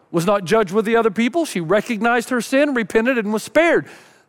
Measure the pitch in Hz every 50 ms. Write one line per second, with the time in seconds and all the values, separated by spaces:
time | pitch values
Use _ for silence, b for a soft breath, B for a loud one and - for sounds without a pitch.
0 | _ _ - 170 165 196 202 202 185 147 208 226 214 160 185 220 208 226 226 233
1 | 220 226 180 220 233 254 233 349 320 - - 190 165 156 196 214 - - 240 196
2 | 226 233 240 247 - - 262 240 - - - 269 294 294 269 240 214 - - 220
3 | 220 254 269 233 196 208 214 214 - - - 302 330 339 285 185 135 B B B
4 | B B B B B